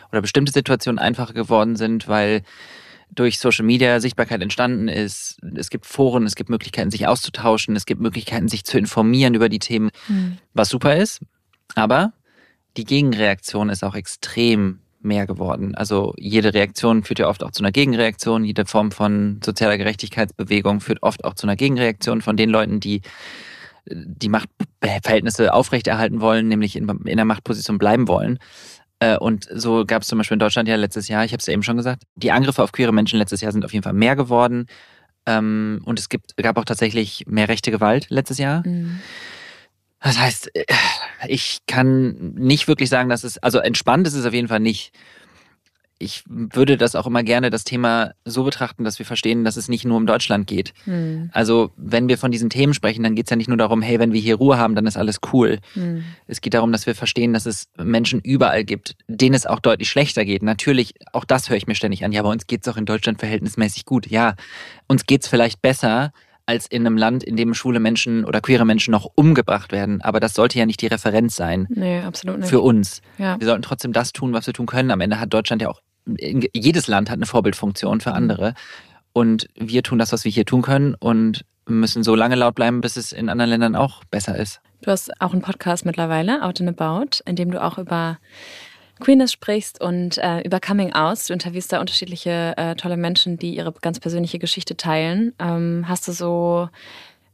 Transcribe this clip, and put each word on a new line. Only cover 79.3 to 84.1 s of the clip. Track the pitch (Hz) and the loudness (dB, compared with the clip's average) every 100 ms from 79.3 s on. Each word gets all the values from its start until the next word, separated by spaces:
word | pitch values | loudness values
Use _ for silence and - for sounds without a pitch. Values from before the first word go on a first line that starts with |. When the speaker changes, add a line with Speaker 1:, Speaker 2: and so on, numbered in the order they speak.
| 110 - - | 2 -2 -10
Speaker 1:
wir | 110 123 | -2 -2
tun | - 123 | 0 0
das, | 117 | 0
was | 117 | 0
wir | 107 | 0
hier | 110 101 | 0 2
tun | 127 | 2
können | 117 139 143 - | 2 2 2 0
und | 120 113 110 107 - _ - | 0 2 2 -2 -10 _ -2
müssen | 113 110 117 | 0 0 0
so | 110 110 | 2 4
lange | 120 123 | 4 4
laut | 120 123 | 2 2
bleiben, | 117 120 | 0 0
bis | 117 123 | -4 -6
es | 110 | -10
in | - 113 | -6 -4
anderen | 120 117 | 0 2
Ländern | 117 117 - | 2 2 2
auch | 139 - | 0 -4
besser | - | -6